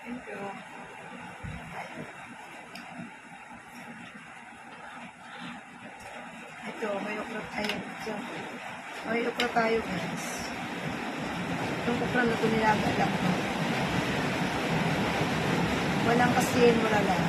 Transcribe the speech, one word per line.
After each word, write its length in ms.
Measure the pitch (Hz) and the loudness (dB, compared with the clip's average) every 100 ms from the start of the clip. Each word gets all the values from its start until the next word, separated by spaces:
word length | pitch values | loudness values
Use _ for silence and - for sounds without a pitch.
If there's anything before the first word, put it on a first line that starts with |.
Ito. 360 | 240 247 220 202 196 196 - - - - - - - - - - - - - - 156 - - - - - - - - - - - - - - 240 - - - - - - - - - - - - - - - - - - - - - - - - - - - - - - 220 | -8 -10 -8 -8 -6 -8 -12 -14 -14 -14 -14 -12 -12 -10 -8 -8 -10 -10 -10 -10 -12 -12 -14 -14 -14 -16 -14 -14 -14 -12 -12 -14 -18 -18 -16 -16 -16 -16 -16 -14 -14 -16 -16 -18 -18 -18 -16 -16 -14 -14 -14 -16 -16 -12 -12 -12 -14 -16 -16 -14 -14 -12 -12 -14 -14 -10 -10
Ito, 220 | - 214 202 | -4 -2 0
may 160 | 202 214 | -2 -4
okra 260 | 233 226 - - | -4 -6 -6 -4
tayo. 200 | 208 202 | -2 -2
Ito. 360 | - - - 214 - - - 247 - - - - - | -4 -8 -6 -4 -6 -8 -8 -8 -10 -10 -10 -8 -2
May 160 | 226 | 0
okra 240 | 240 - 240 240 | 0 2 2 4
tayo, 220 | 226 226 220 | 4 4 2
guys. 380 | 185 - - - - - - - - - - - - - - - - - - | -2 -2 -4 -4 -6 -6 -6 -6 -4 -4 -4 -4 -4 -4 -4 -2 -2 -2 -2
Itong 200 | 226 240 233 | 0 2 2
okra 100 | 247 233 | 4 4
na 80 | 226 | 4
ito, 120 | 226 | 4
nilaga 380 | 220 220 208 - - | 6 6 6 4 4
lang 140 | - - | 4 4
to. 160 | - - - - - - - - - - - - - - - - - - - - - - - - - - - - 214 | 4 4 2 0 2 2 2 2 2 2 0 0 0 0 2 2 2 2 2 2 2 2 2 2 2 2 2 2 4
Walang 220 | 240 247 247 | 6 6 6
asin, 320 | 240 254 240 226 | 4 8 8 8
wala 160 | 220 208 196 | 6 4 4
lang. 160 | 175 | 4